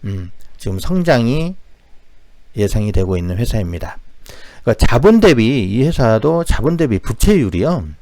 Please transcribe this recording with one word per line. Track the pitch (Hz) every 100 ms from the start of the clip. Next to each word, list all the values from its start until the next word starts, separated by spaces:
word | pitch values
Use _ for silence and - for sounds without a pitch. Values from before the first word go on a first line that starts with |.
음, | 101 98 90 - - -
지금 | - 95
성장이 | - 185 170 135 117 143 165 185 - - _ - - - - - - -
예상이 | 101 110 104
되고 | 95 92 92
있는 | 87 90
회사입니다. | 120 117 90 85 - - - - - - - -
그러니까 | - 113 -
자본 | 123 165 226
대비, | 208 131 110 135
이 | 95 104
회사도 | 143 165 123 110 143 165
자본 | 170 - 139 165
대비 | 151 98
부채율이요 | - 110 - 208 110 87 117 170 78 76